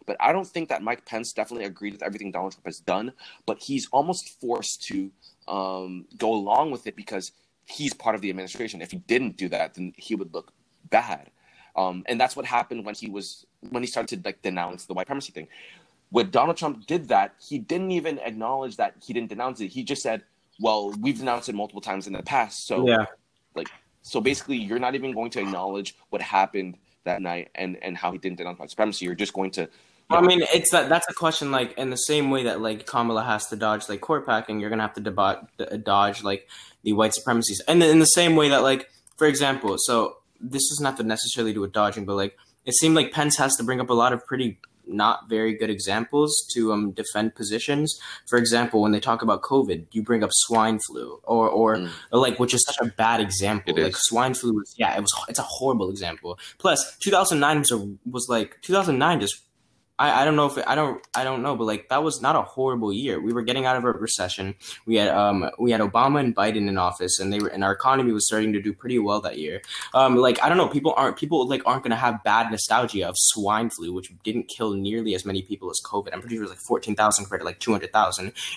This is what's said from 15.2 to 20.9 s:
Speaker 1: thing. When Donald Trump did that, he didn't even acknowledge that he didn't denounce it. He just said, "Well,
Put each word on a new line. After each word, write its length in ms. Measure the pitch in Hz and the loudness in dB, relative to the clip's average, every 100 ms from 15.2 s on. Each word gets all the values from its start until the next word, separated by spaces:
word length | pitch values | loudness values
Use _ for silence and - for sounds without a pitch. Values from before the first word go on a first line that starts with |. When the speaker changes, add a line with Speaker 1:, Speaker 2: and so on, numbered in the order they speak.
| - | -8
Speaker 1:
thing. 160 | 80 78 - - - _ _ _ | -14 -18 -20 -20 -20 _ _ _
When 200 | 120 98 | 0 2
Donald 280 | 123 151 165 | 4 2 2
Trump 280 | 160 120 104 | -4 -6 -4
did 220 | 170 131 | -4 2
that, 260 | 104 101 - | 2 2 -4
he 180 | - 143 | -10 -10
didn't 340 | 104 180 190 | -4 -4 -2
even 280 | 175 156 143 | -2 -2 -6
acknowledge 580 | 117 110 117 135 131 107 | -8 -6 -4 -4 -6 -2
that 180 | 101 - | -4 -4
he 100 | - | -8
didn't 160 | 117 113 | -6 -6
denounce 300 | 107 127 113 | -6 -6 -6
it. 60 | 95 | -8
He 160 | 117 | -8
just 200 | 117 139 | -6 -4
said, 200 | 117 110 - _ _ - | -4 -6 -8 _ _ -4
"Well, 320 | 110 107 101 | 0 0 -2